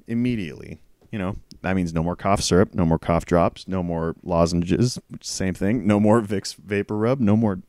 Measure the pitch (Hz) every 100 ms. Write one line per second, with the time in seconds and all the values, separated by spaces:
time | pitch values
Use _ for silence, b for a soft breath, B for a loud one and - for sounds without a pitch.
0 | - 117 123 117 80 62 - 90 _ _
1 | _ 110 92 - - - 92 92 85 80
2 | 85 90 98 101 - 87 107 - 82 80
3 | - 82 - 87 85 - - 92 87 82
4 | 82 - - 85 85 87 85 90 123 -
5 | - - - - 95 87 98 120 95 104
6 | 107 117 101 101 - - 82 101 101 107
7 | 113 139 101 107 110 92